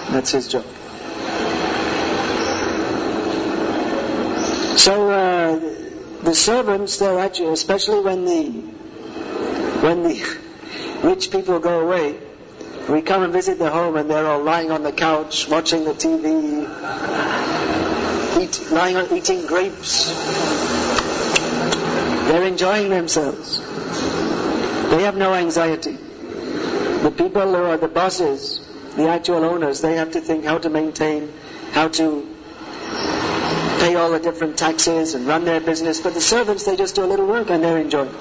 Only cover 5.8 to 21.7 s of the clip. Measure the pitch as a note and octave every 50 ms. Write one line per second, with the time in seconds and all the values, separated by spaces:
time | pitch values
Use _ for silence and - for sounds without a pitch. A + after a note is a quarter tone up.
5.8 | - - - - - - - - - E3 E3 - - G#3 A#3 B3+ A#3+ G#3 G3 G3
6.8 | G3+ F#3+ - - G3 G3 F#3 F3+ F#3+ G3 F#3+ F3+ F3 D#3+ D#3+ D#3+ - - F#3+ G3
7.8 | - G#3 G#3+ G3+ G3 F#3+ F#3 F#3 F3+ F3+ E3+ D#3+ D#3 - - A3+ - - - -
8.8 | - - - - - - - - - - - - - - - - - - - -
9.8 | - D#3 E3+ F3 E3+ E3+ C3+ A2+ - - - - - - - - - - - -
10.8 | - - - - - - F#3 F#3 - - - F#3+ F#3+ F#3+ F3+ E3 D#3+ F3 F3 E3
11.8 | D#3+ E3+ F#3 F3 D#3 C#3+ D3+ - - - - - - - - - - - - -
12.8 | - - D3 D#3 D#3+ D#3+ F#3+ G3 F#3 E3+ E3+ F#3 F3+ F#3+ - E3 E3+ D3+ D3+ E3+
13.8 | F3 E3+ D#3+ D3+ D3 D3+ D3+ D#3 D#3 D#3 D3 D3 D3 D#3 E3 E3+ E3 D#3+ D#3+ D#3
14.8 | D3+ D3 C#3+ D#3 E3 D#3+ D#3 D3+ D#3 D3+ - - - - D4+ E4 D#4+ - E4+ D#4+
15.8 | D#4 D#4 - - - E4 E4 D#4 D4+ - A3+ D#4+ D4+ D4+ D4 D4+ - - - -
16.8 | - - - - - - - - - - - - - - - - - D#2 D#2+ D#2+
17.8 | - - - - - - - - - - - F4 - - - - - - D#4 E4
18.8 | F4 F4+ F#4 F#4 F4+ - F4 - - F#3 F#3 F3+ F3 - - F4+ F#4 G4 E4 -
19.8 | - - - - - - - - - - - G4 E4 D#4+ D#4 D4 - - - -
20.8 | - B3 - - - - - - - - - - - - - A#2+ A#2+ A#2+